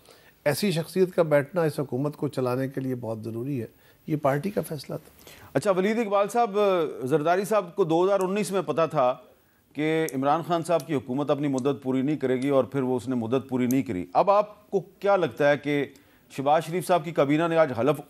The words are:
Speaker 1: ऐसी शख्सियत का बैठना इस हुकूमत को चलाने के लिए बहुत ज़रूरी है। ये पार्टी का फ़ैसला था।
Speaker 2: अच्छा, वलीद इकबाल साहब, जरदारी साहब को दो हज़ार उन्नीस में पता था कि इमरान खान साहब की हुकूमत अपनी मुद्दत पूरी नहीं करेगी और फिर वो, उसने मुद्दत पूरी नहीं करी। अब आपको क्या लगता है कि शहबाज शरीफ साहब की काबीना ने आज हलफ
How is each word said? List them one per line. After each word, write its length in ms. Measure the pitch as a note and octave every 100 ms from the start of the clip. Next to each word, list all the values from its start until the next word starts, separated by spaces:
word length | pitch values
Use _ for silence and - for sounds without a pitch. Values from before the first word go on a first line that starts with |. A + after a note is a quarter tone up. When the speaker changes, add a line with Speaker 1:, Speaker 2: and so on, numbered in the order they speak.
| - - - _ D3
Speaker 1:
ऐसी 260 | C#3+ G#3
शख्सियत 400 | E3 D#3 F#3 F#3
का 100 | F#3
बैठना 420 | D#3+ D3 C3+ F3+
इस 140 | D#3+ D3
हुकूमत 360 | C#3 B2+ D3
को 140 | D3 D3
चलाने 400 | C#3 B2+ B2+ C3+
के 120 | C3+
लिए 140 | C3
बहुत 280 | B2 A2+ A2
ज़रूरी 360 | A2+ A2+ C3 C#3
है। 100 | A2 _ _ _ -
ये 80 | D3+
पार्टी 340 | C#3 C#3+ F#3+
का 120 | G#3
फ़ैसला 340 | E3 D3+ - D#3
था। 140 | - - - - -
Speaker 2:
अच्छा, 160 | C#3 G#3
वलीद 280 | F#3 G3 A3+
इकबाल 300 | G#3 G3 G3+
साहब, 260 | A#3+ A#3 G3+ G#3 F#3 D3 G2+
जरदारी 400 | B2+ D3+ D3+ F3+
साहब 300 | G3 G#3+ F3+ E3
को 80 |
दो 200 | E3+ E3
हज़ार 160 | F#3 G3
उन्नीस 320 | F#3 G3+ F3+
में 100 | F#3+
पता 240 | D#3 D3+ D#3+
था 260 | D#3 B2+ C3+ - _ _ _ _ C3+
कि 280 | D#3 D#3+ D#3+
इमरान 280 | C3+ C3+ D#3+
खान 200 | D3+ E3+
साहब 200 | D#3+ E3
की 120 | C#3+
हुकूमत 360 | C#3 A2+ B2+ D3
अपनी 180 | C#3+ D3
मुद्दत 320 | C3 B2+ B2
पूरी 180 | C3 C3
नहीं 140 | C3 D#3
करेगी 340 | B2+ B2+ C3+
और 200 | C#3 A2
फिर 100 | C#3
वो, 140 | B2+ B2+
उसने 180 | A#2+
मुद्दत 320 | B2+ A#2 C3 C3+
पूरी 160 | B2 B2
नहीं 160 | C3
करी। 260 | C3 F2+ E2 C#3
अब 140 | F3
आपको 500 | G3+ G#3 - - G3
क्या 360 | - - G3+ G3
लगता 320 | D#3+ A#2 C#3+
है 80 | C#3+
कि 380 | D3 C#3+ C3+ - _ _ _ -
शहबाज 260 | C3+ D#3+
शरीफ 220 | D#3+ F3
साहब 200 | D3+ F3
की 80 | D#3+
काबीना 360 | D#3+ C#3+ D3+ E3
ने 80 | E3
आज 160 | D#3
हलफ 340 | A2+ B2+ D3 -